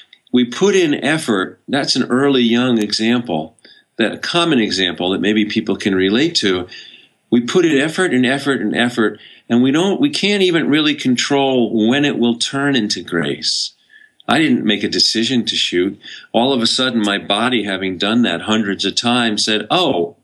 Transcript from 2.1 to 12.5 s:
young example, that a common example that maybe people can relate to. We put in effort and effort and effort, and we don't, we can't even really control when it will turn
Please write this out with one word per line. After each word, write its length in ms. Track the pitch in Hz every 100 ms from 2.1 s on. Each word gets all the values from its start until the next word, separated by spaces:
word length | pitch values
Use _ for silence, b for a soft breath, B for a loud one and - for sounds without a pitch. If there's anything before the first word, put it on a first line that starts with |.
| 123 143 131
young 360 | 117 120 127 117
example, 760 | 104 104 113 123 117 80 80 _ b b b -
that 160 | 107
a 60 | -
common 400 | - 170 170 135
example 520 | 104 92 90 80 90
that 100 | 95
maybe 240 | 101 107
people 320 | 101 110 - 95
can 180 | 107
relate 400 | 95 95 110 165 -
to. 320 | 101 90 87 B B B B B -
We 100 | 120
put 240 | 120 185
in 120 | 170 139
effort 340 | 156 160 185
and 120 | 127
effort 360 | 120 143 139 131
and 160 | 104 80
effort, 420 | 120 120 104 - B B B
and 140 | 120
we 100 | 131
don't, 280 | 147 196 175
we 100 | 147
can't 320 | - 196 208
even 260 | 185 165 131
really 260 | 147 147
control 920 | 147 131 120 - 143 135 127 110 113 110
when 160 | 139
it 140 | 143 -
will 200 | 120 117
turn 380 | -